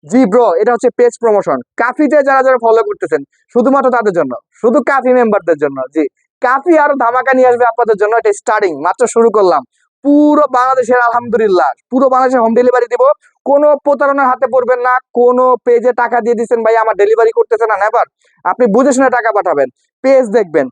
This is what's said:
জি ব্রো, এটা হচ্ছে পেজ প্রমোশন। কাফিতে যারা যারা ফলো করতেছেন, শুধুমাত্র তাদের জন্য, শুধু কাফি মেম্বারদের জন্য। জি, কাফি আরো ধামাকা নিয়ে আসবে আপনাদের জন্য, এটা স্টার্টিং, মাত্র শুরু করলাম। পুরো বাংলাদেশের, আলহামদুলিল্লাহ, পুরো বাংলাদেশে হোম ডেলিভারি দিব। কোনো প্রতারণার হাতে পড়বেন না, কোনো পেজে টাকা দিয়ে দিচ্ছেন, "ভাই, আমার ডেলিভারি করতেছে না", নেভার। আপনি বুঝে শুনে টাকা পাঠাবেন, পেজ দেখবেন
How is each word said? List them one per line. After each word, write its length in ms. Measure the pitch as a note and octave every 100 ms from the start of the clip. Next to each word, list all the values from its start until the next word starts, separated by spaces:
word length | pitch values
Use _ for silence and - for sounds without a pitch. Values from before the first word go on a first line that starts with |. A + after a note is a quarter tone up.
| -
জি 140 | A#3+ A#3+
ব্রো, 280 | A3+ A3+
এটা 180 | E3+ A3+
হচ্ছে 180 | A#3 B3 -
পেজ 140 | A#3+ -
প্রমোশন। 380 | A#3 G#3 F3+ C3 - -
কাফিতে 460 | A#3 B3 D4 D4
যারা 200 | C#4 C4+
যারা 140 | C4 B3+
ফলো 200 | A3+ A3+
করতেছেন, 400 | G#3 G3+ E3 D3+ C#3+ _ _
শুধুমাত্র 360 | A#3+ B3+ C#4 B3+
তাদের 240 | A#3+ G#3+
জন্য, 220 | F3 C#3 A#2+ _ _
শুধু 180 | A3+ A#3+
কাফি 340 | - C4+ B3
মেম্বারদের 420 | B3+ A#3 G3+ E3+ D#3
জন্য। 200 | D3 C3+ C3
জি, 140 | D#3+ D3 _ _ _
কাফি 360 | B3 C4+ F4+ D#4+
আরো 160 | D4
ধামাকা 400 | C#4 A#3 B3 B3+
নিয়ে 140 | C4 B3+
আসবে 180 | A#3+ A#3+
আপনাদের 300 | A3+ A3+ G#3
জন্য, 160 | G#3 A#3
এটা 160 | A3
স্টার্টিং, 480 | G3+ - G#3+ G3+ C#3+
মাত্র 260 | E3 - A#3+
শুরু 220 | A#3 A#3
করলাম। 340 | G3+ F#3+ D3+ - _ _ _
পুরো 400 | C#4+ D4 D4 D4 D4
বাংলাদেশের, 420 | B3+ B3+ C4 A#3 B3
আলহামদুলিল্লাহ, 720 | A#3+ A#3 A#3+ G#3+ A3 F3+ D3 - _
পুরো 180 | B3+ C4+
বাংলাদেশে 280 | B3+ C4 B3+
হোম 160 | A3+
ডেলিভারি 320 | A3+ B3 B3 A#3+
দিব। 200 | A#3+ C4 D4 _ _ -
কোনো 300 | C#4+ D4 C#4+
প্রতারণার 440 | - C4+ C#4+ C#4 C4
হাতে 200 | B3+ B3+
পড়বেন 280 | B3+ A#3+ B3
না, 180 | B3 B3+ _
কোনো 420 | - B3 B3 B3+ B3 -
পেজে 280 | A#3+ A#3+
টাকা 280 | A#3+ A#3+ A#3+
দিয়ে 140 | A3+ A3+
দিচ্ছেন, 280 | A#3 A#3
"ভাই, 140 | A3 A3+
আমার 180 | A3 A3
ডেলিভারি 360 | G3+ A3 A3+ A#4
করতেছে 300 | A4+ A3 A3
না", 100 | G3+
নেভার। 300 | G#3 A3 F3+ _ _ _
আপনি 220 | - F#3+ B3
বুঝে 260 | G#3 C4+
শুনে 180 | B3+ C4+
টাকা 220 | B3 A3+
পাঠাবেন, 380 | G#3 F3 D3 C3 _ _ _
পেজ 240 | C4 C4+ A#3+
দেখবেন 380 | A3+ F#3+ D#3 C3